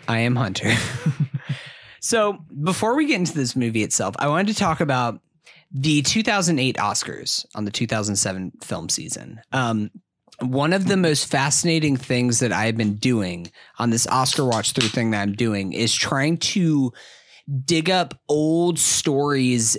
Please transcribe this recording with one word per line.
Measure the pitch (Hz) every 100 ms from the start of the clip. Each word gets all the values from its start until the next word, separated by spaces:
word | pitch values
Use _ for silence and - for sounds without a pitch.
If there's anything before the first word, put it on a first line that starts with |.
| -
I | 113
am | 120 120
Hunter. | 107 95 110 113
<laughs> | - 127 156 131 143 135 - 135 - - - -
So | - 233 208 196 - 139
before | 156 185 220 269
we | 294
get | 220
into | 180 151
this | 127 135
movie | 117 113
itself, | 107 - 98 -
I | 147
wanted | 156 202
to | 214
talk | 190 160
about | 151 127 120 110 _ _ - - _
the | 135 151 147
two | 135 220
thousand | 220 208 175 151
eight | 127 -
Oscars | 104 104 - - - - - 110
on | 104
the |
two | - 117
thousand | 113 104 101
seven | 104 95 92 -
film | - 87 80
season. | - - - - 110 -
Um, | 131 120 110 104 - _ _ _ -
one | 127 131 151
of | 190 185
the | 196
most | 175 143 -
fascinating | 139 139 - 170 165 151 131
things | - 123 123 117
that | 123
I've | 90 110 113
been | 110 104
doing | 127 117 92 87 85 - - -
on | 120
this | 113 -
Oscar | 131 127 - 131
watch | 110 -
through | - 113
thing | 123 113
that | 104
I'm | 101
doing | 104 117 101 98
is | 85 117
trying | - - 139 147 165
to | - 202 170 151 127 - - - _ - - 135 135
dig | 165 160
up | 185 170 - -
old | 151 156 165 175 165
stories | - - 170 139 143 139 127 123 113